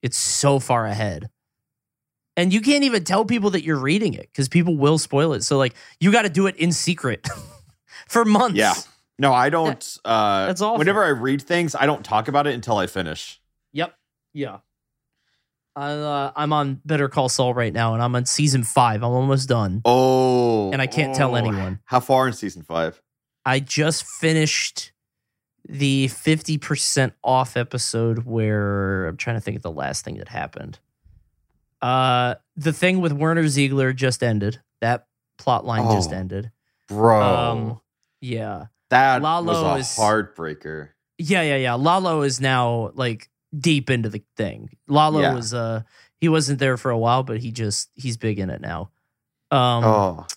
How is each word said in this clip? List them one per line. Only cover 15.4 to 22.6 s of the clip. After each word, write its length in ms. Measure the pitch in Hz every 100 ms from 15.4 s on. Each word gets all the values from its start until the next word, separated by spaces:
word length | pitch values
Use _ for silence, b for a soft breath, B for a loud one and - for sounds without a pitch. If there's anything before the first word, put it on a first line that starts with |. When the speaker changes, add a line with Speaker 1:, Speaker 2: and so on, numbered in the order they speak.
| _ _ _
Speaker 1:
I, 160 | 143 143
uh, 400 | 147 151 143 139
I'm 180 | - 151
on 280 | 151 139 135
Better 240 | 147 151 135
Call 200 | - 127
Saul 260 | - 123
right 180 | 123 117
now, 220 | 117 113
and 80 | 113
I'm 120 | 123 123
on 100 | 127
season 380 | - 147 131
five. 380 | 117 139 120 107
I'm 80 | 120
almost 360 | 123 135 135 131
done. 340 | 120 98 101
Speaker 2:
Oh. 840 | 117 127 131 131 131 123 120 113 98
Speaker 1:
And 100 | 135
I 40 | 131
can't 280 | - 135
tell 180 | 135 135
Speaker 2:
Oh. 20 | 123
Speaker 1:
anyone. 440 | 113 101 95 95
Speaker 2:
How 160 | - 127
far 260 | - 131 131
in 60 |
season 300 | 107 101 85